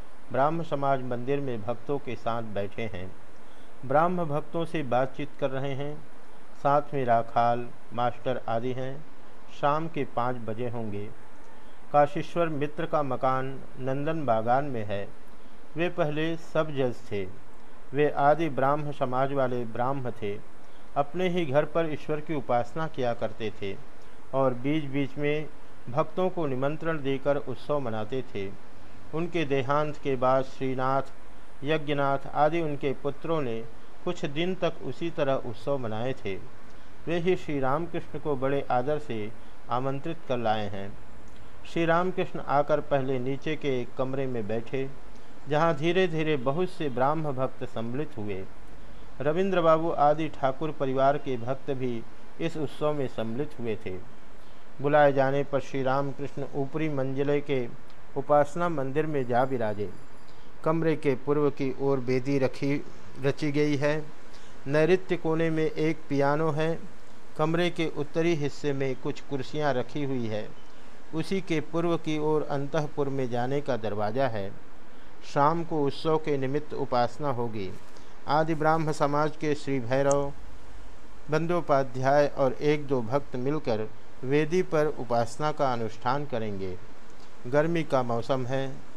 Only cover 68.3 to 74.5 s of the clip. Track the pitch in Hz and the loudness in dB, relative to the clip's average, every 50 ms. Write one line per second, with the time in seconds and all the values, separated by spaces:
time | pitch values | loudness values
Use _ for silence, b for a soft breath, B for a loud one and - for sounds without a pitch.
68.3 | 170 147 143 139 - - - 147 139 135 139 135 131 - - 147 131 - - - | 2 2 0 0 -2 0 0 0 0 0 0 0 0 -2 -2 -2 -2 -2 -2 -2
69.3 | 139 131 127 - - 151 151 147 131 123 117 - - 151 143 135 135 127 117 110 | -2 -2 -2 -2 0 0 2 2 2 2 0 0 0 -2 0 0 0 0 0 0
70.3 | 107 107 110 107 - - - - B B B B B B B - 151 160 160 - | 0 -2 -2 -2 -4 -4 -4 -4 B B B B B B B -2 -2 -2 0 0
71.3 | 196 190 170 - 165 156 147 - - 165 170 170 170 160 - 156 156 151 151 156 | 0 0 0 0 0 0 0 0 0 0 2 2 2 0 0 0 0 0 2 2
72.3 | 156 151 139 131 147 139 139 139 - 160 147 147 - 151 143 135 135 135 131 120 | 2 2 2 0 0 -2 0 0 0 0 0 0 0 0 0 0 0 0 0 0
73.3 | 120 120 120 131 139 147 143 - 127 113 107 104 101 104 104 104 107 127 135 127 | 0 0 0 0 0 0 0 0 0 0 0 -2 -2 0 0 0 0 2 0 0
74.3 | 110 104 98 98 | 0 -2 -2 -4